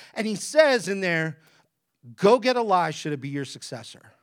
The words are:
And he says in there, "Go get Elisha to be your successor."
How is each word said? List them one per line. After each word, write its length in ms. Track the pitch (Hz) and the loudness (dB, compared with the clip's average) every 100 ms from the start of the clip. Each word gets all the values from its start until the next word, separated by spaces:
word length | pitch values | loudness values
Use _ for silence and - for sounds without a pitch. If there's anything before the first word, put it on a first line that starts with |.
| - | -16
And 100 | - | -8
he 120 | 220 208 | -6 -6
says 500 | - 302 311 247 170 | 0 4 4 4 -2
in 140 | 196 | -4
there, 400 | 185 165 160 147 _ _ _ _ _ _ 120 | -2 0 -2 -6 _ _ _ _ _ _ -20
"Go 240 | 117 196 247 | 2 4 4
get 160 | 226 247 | 4 0
Elisha 540 | 226 185 165 156 151 | 2 2 2 -4 -6
to 60 | 147 | -6
be 120 | 139 | -6
your 160 | 143 | -8
successor." 680 | 135 - - 120 104 - - _ | -8 -12 -14 -14 -16 -20 -20 _